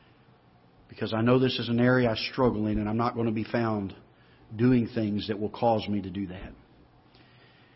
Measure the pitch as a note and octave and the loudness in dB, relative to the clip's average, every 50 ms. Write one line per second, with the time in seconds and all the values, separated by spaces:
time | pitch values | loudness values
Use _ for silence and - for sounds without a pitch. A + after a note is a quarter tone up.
0 | _ _ _ _ _ _ _ _ _ _ _ _ _ _ _ _ _ - - - | _ _ _ _ _ _ _ _ _ _ _ _ _ _ _ _ _ -20 -10 -8
1 | A#2 G#2 A2 A2 A2+ B2 B2+ C3 C3 B2 - - A2+ A#2 A#2 A#2 A#2+ B2+ B2+ B2+ | -6 -4 -2 0 4 4 4 4 4 2 0 -2 -2 -2 2 4 4 4 4 4
2 | B2 A#2 A2 - - - - - C3 A#2+ G#2 G#2+ G#2+ G#2+ G#2 G#2+ G#2 G#2 A2 A2+ | 4 2 0 -2 -6 -6 0 2 2 2 2 2 0 0 0 0 -2 -2 0 0
3 | A#2 A#2+ - A#2 A#2 A#2 G#2+ A2+ G#2+ - - A#2+ A#2 A2+ G#2+ G#2 G2 F#2 - - | -2 -2 -2 -2 -2 -2 -2 -2 -4 -2 -2 0 0 0 -2 -2 -4 -6 -10 -14
4 | - _ _ _ _ _ _ _ - - A2 G#2 A#2+ B2+ B2+ A#2+ A2+ G2+ - A#2 | -20 _ _ _ _ _ _ _ -20 -12 -2 2 4 4 4 4 2 0 -2 -2
5 | G#2+ G2+ G#2 G#2 F#2+ - G#2 G2 G#2+ G#2 - - B2 A#2 A2+ G#2 F#2+ G#2 G#2 G#2 | -2 -2 -2 -2 -4 -4 -4 -4 -6 -6 -4 0 0 2 2 2 0 -2 -4 -4
6 | F#2 F#2+ F2+ G2+ G2 F2 F2+ F#2+ - - - - _ _ _ _ - _ _ _ | -4 -6 -6 -6 -6 -8 -8 -12 -14 -14 -16 -20 _ _ _ _ -20 _ _ _
7 | _ _ - - - _ _ - - - _ _ _ _ _ | _ _ -20 -20 -20 _ _ -20 -20 -20 _ _ _ _ _